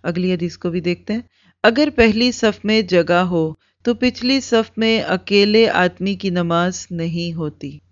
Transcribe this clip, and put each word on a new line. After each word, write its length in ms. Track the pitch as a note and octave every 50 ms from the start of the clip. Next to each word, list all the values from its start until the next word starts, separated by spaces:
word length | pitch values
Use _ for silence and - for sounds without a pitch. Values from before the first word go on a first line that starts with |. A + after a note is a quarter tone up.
| -
اگلی 300 | E3 E3+ F3 F3+ F#3 F#3
حدیث 240 | E3 F3 E3+ -
کو 120 | _ - F3
بھی 120 | E3 F3+
دیکھتے 320 | E3 F3+ F3 F3 _ - G#3+
ہیں۔ 60 | A#3+ B3 _ _ _ _ _ _ _ -
اگر 240 | A3+ A3+ C#4 D4+ D4+ -
پہلی 360 | - A3+ A3 G#3 A3 B3 B3
صف 340 | A#3+ - A#3+ G#3+ G3+ - -
میں 160 | G#3 G#3+ A3
جگہ 320 | G#3 F3+ F3+ F3 E3 E3+ F3
ہو 400 | F3 F#3 F3+ F3+ E3 D#3+ D#3+ D#3 _ _ _ _ _ _
تو 100 | A#3+ A#3+
پچھلی 460 | A#3 B3+ B3 B3 - A#3+ B3 C4+ C4+
صف 320 | B3+ - A#3+ A3+ A3 - _
میں 240 | G#3+ A3 A3+ A3+ A3
اکیلے 680 | - - F#3 F#3 - - G3+ G3+ G3+ G#3 G#3 A3+ A3+ G#3+
آدمی 460 | - F3 F3+ F3+ F3+ - F3+ G3 G3+
کی 140 | F#3+ G3 F#3+
نماز 580 | F3 F3+ F3 E3+ E3+ E3+ F3 F#3 F3+ - - _
نہیں 420 | F3+ E3 E3 E3+ D#3+ E3+ E3+ E3+ E3
ہوتی۔ 420 | E3 D#3+ D3+ D3+ _ - C#3 D3 D3 _ _